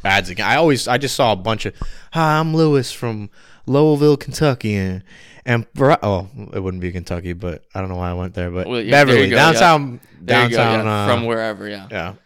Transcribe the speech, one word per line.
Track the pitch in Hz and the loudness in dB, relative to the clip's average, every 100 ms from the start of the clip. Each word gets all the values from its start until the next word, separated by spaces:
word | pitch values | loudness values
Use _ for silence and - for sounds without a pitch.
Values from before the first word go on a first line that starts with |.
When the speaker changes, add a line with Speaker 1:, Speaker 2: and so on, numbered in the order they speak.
Speaker 1:
ads | 98 98 92 | 0 0 0
again. | 90 92 | -4 0
I | 131 | 2
always, | 165 127 - | 4 2 0
I | 127 | -2
just | 135 | -2
saw | - 120 | 0 2
a | 110 | 2
bunch | 107 110 101 | -2 -4 -6
of, | - - - - | -6 -8 -8 -6
"Hi, | 165 156 151 | 0 2 2
I'm | 160 156 | 2 2
Lewis | 160 139 120 | 4 2 0
from | - 120 107 101 - - - - | -6 -6 -6 -10 -16 -20 -14 -2
Lowellville, | 135 156 143 147 143 | 2 4 4 4 2
Kentucky," | - - 151 123 110 | -2 -2 0 0 -2
and, | 101 95 92 - - - - 127 | -2 -2 -6 -10 -20 -20 -14 -2
and | 117 - | -2 -2
Bra-, | - 135 165 | 0 2 4
oh, | 104 92 95 123 107 | 2 -2 -4 -14 -12
it | 101 | -8
wouldn't | 92 90 | -6 -6
be | 90 | -6
Kentucky, | 90 85 87 87 | -8 -8 -8 -8
but | 87 90 78 - | -8 -8 -10 -10
I | 95 | -10
don't | 95 | -8
know | 90 | -6
why | 90 | -6
I | |
went | 87 90 | -6 -6
there, | 92 87 | -6 -6
but | 90 92 | -6 -6
Speaker 2:
Well, | 120 | -6
yeah, | 107 143 | 2 2
there | 139 | 4
you | 127 | 4
Speaker 1:
Beverly, | 131 | 4
Speaker 2:
go, | 127 | 4
yeah. | 156 | 4
Speaker 1:
downtown, | 113 170 156 139 120 - - | 4 4 4 0 -10 -18 -16
Speaker 2:
There | - 120 | -2 2
you | 120 | 2
go, | 117 | 2
Speaker 1:
downtown, | 117 110 107 | 2 0 0
Speaker 2:
yeah, | 104 | 0
Speaker 1:
uh, | 104 | 0
Speaker 2:
from | 120 117 | 0 0
wherever, | 113 110 98 104 | -2 -4 -6 -10
yeah. | 101 95 | -12 -10
Speaker 1:
yeah. | 104 85 98 | -8 -8 -10